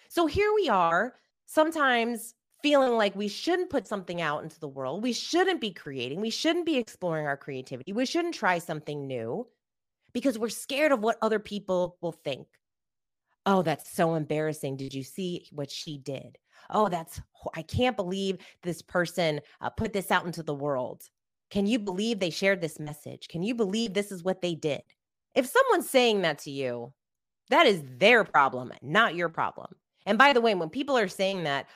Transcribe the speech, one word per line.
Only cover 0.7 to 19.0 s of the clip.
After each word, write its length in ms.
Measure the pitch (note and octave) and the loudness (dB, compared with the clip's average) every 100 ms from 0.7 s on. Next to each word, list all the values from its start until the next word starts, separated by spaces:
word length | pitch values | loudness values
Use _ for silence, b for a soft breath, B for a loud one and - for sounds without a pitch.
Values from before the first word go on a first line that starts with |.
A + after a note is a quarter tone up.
| G3 E3 E3+ A#3+ - b b - | 4 4 4 0 -6 b b -4
sometimes 880 | D#4 D#4 D#4+ C4+ A#3+ A#3 A#3 - - _ _ | 2 2 4 2 4 2 -2 -8 -18 _ _
feeling 300 | D4 C#4+ C4 | 2 4 4
like 240 | A#3 G3+ F#3+ | 4 2 0
we 120 | G#3 | -6
shouldn't 440 | G3+ D#4+ F4+ F4+ | -4 -2 0 0
put 160 | C4+ F#3+ | -2 -4
something 340 | G3+ F3+ E3+ | -8 -6 -4
out 220 | D#3 D3 | -2 -2
into 160 | D#3 - | -6 -12
the 80 | D3 | -12
world. 340 | C3+ C3 E3+ | -6 -6 -4
We 120 | B3 | -4
shouldn't 480 | A3+ - E4+ F#4+ F4+ | -4 -2 0 2 0
be 100 | A3 | -4
creating. 500 | - D3 C3+ B2 D#3+ | -8 -10 -6 -6 -4
We 80 | A3 | -4
shouldn't 380 | - D#4 F4 E4 | -2 -2 0 0
be 100 | C4+ | -2
exploring 480 | A3 - F3+ D#3+ D3 | -2 -6 -4 -2 -4
our 120 | C#3 | -6
creativity. 540 | - C3 C3 B2+ D#3 | -6 -10 -10 -12 -8
We 140 | G3+ C4 | -4 -2
shouldn't 300 | E4+ E4+ E4 | -2 -2 -2
try 240 | G3 F3 | 0 0
something 480 | E3+ D#3 D3+ D3 C#3 | -2 -8 -6 -8 -6
new 400 | B2+ A2+ E3 B3 _ _ _ _ _ _ | -6 -4 -6 -8 _ _ _ _ _ _
because 240 | B3 C4+ A3 | -2 -2 0
we're 120 | A3 | -4
scared 420 | - - C#4 D4+ | -6 -6 2 4
of 80 | C4 | 4
what 180 | A3 A3 | 2 2
other 160 | A3 G#3+ | 0 0
people 580 | G#3+ G#3 - F#3 F3 - | -4 -8 -2 0 0 -2
will 100 | E3+ | -8
think. 360 | - D3+ - - _ _ _ _ _ _ _ _ _ G3 | -6 -8 -8 -10 _ _ _ _ _ _ _ _ _ 2
"Oh, 160 | F#3+ | 2
that's 260 | E3 - - | 2 0 -4
so 240 | - E3 | 0 2
embarrassing. 640 | E3 D3+ D3+ D#3 D3+ C#3 C3+ | 2 0 -2 -2 -2 -6 -6
Did 160 | C3+ | -8
you 100 | C3+ | -8
see 440 | C3 - F3+ F3 - | -10 -8 -6 -6 -10
what 200 | C#3+ C#3 | -10 -10
she 260 | - - C#3+ | -10 -10 -12
did? 400 | C#3 C3 B2+ B2 _ b b | -8 -10 -10 -20 _ b b
Oh, 180 | G3+ G3+ | 0 0
that's, 320 | F3 E3 - - _ - E3 | 0 -8 -14 -18 _ -12 -10
I 80 | |
can't 320 | D3+ - B3 A3 | -6 0 0 0
believe 420 | F3+ G3 G3 F#3 B B | -4 -2 -2 -4 B B
this 220 | F3+ E3 | -8 -8
person, 580 | - F3+ | -4 -2